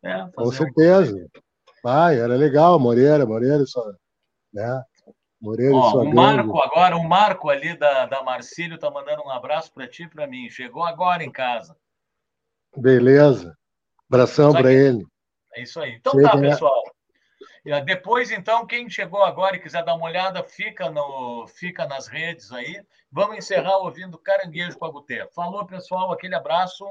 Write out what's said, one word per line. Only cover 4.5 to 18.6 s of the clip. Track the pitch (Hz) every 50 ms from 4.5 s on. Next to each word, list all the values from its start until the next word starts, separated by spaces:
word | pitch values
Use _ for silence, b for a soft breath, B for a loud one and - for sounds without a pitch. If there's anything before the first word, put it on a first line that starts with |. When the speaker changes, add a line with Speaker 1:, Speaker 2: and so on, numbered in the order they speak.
| -
Speaker 2:
né? | 101 107 120 127 131 127 _ _ _ _ _ _ _ _ _ _ _
Moreira | 110 104 110 110 123 135 139
e |
Speaker 1:
Ó, | 131 127 113
Speaker 2:
sua | 104 127
Speaker 1:
o | 113
Speaker 2:
gangue. | - -
Speaker 1:
Marco | 120 - 208 208 202 202 - 202 160 139
agora, | 131 - 165 180 185 170
o | 170 165
Marco | 160 170 190 208 208 190 185 - 151
ali | 143 139 143 165 170
da, | - 147 147 139 131 127
da | 117 135 135 131
Marcílio | 131 127 120 123 - - - 170 170 165
tá | - 151 147
mandando | 139 143 139 147 151 147 147
um | 139
abraço | 131 123 117 131 151 160 156 - _
pra | 139 131
ti | 123 - - 170
e | 160
pra | 156 151 147
mim. | 139 127 127 123 117
Chegou | - - 127 120 117 147 170
agora | 170 - - 185 180 175 170 160
em | 135
casa. | - - 131 123 120 113 - _ - _ _ _ _ _ _ _ _ _ _ _ _ _ _ _ _ _ _ _ _
Speaker 2:
Beleza. | 139 117 131 131 123 117 127 135 143 147 147 131 101 87 85 - _ _ _ _ _ _ _ _ _ _ _
Abração | 127 127 127 117 - - 147 147
Speaker 1:
Só | 151 -
Speaker 2:
pra | 131 127
Speaker 1:
que | 131
Speaker 2:
ele. | 131 139 139 127 110 95 _ _ _ _ _ _ _ _ _ -
Speaker 1:
é | 117 123
isso | - - -
aí. | 151 131 117
Então | 117 _ 262 -
Speaker 2:
Sei | 139 143
Speaker 1:
tá, | -
Speaker 2:
quem | 208 143 143
é. | 143
Speaker 1:
pessoal. | 147 139 160 143 135 120 - - _ _ _ _ b b b b b b b b b b b
E, | 151
ah, | 147 143
depois, | 135 147 190 180 - 190 233 247 247 220
então, | 226 202 180 220 220 233